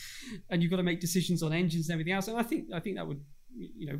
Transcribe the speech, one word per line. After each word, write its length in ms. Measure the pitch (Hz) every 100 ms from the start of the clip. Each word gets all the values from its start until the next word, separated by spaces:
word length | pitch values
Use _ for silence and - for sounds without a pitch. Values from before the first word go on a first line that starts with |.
| - - 254 214 -
and 120 | 180
you've 80 | 170
got 60 | 185
to 80 |
make 160 | 175 170
decisions 420 | 170 185 160 165
on 100 | 160
engines 360 | 165 180 165 160
and 60 |
everything 180 | 165 160
else? 160 | 196 190
And 100 | 226
I 60 |
think, 220 | 233 330 -
I 60 | 175
think 160 | 202
that 140 | 185 160
would, 120 | 143 - - - -
you 280 | 160 - 143
know, 120 | 143